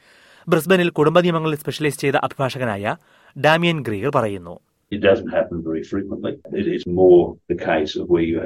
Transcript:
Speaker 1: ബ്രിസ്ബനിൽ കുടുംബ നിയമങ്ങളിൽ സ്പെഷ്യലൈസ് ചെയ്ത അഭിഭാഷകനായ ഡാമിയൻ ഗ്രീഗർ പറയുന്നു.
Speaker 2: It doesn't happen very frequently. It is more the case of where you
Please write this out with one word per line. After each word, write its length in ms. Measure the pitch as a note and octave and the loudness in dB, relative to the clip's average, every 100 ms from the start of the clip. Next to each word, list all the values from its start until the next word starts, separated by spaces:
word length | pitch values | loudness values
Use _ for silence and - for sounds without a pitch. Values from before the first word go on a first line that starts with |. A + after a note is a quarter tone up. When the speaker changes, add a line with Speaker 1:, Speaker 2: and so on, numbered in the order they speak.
| _ _ _ _ - | _ _ _ _ -2
Speaker 1:
ബ്രിസ്ബനിൽ 380 | E3+ D#3 F#3+ F3 E3 | 0 4 2 2 2
കുടുംബ 220 | D3 E3+ F3 | 4 4 2
നിയമങ്ങളിൽ 340 | E3 D#3+ D3 | 0 -2 -4
സ്പെഷ്യലൈസ് 380 | - - D3+ C#3 | -6 -4 -4 -2
ചെയ്ത 120 | C#3 C3+ C3+ | 0 0 -2
അഭിഭാഷകനായ 680 | - C3 B2+ B2 G2+ G#2 D#3+ _ _ _ D3 | -4 -4 -4 -6 -4 -4 -6 _ _ _ -2
ഡാമിയൻ 440 | C#3+ D#3+ E3+ D#3+ A#2+ | 2 4 2 -2 -4
ഗ്രീഗർ 240 | G2+ B2+ C#3 | -4 -2 0
പറയുന്നു. 380 | A2 G2 E2+ E2+ _ _ - G#2+ | -2 -4 -12 -18 _ _ -12 0
Speaker 2:
It 60 | G2 | 2
doesn't 240 | - - E2+ | 2 0 -4
happen 220 | - E2+ D#2+ | -2 -4 -6
very 140 | D#2+ - | -8 -6
frequently. 420 | G2 - - - - - - | -6 -6 -8 -8 -10 -8 -6
It 60 | G#2 - | -2 -4
is 80 | F2+ F2+ | -2 4
more 180 | F#2 F2 E2 - - | 8 8 6 -4 -8
the 80 | - F2+ | -6 -2
case 240 | E2 D2+ - | -2 -2 -4
of 60 | F2 | 0
where 140 | F2 E2 | 0 0
you 80 | E2 | -2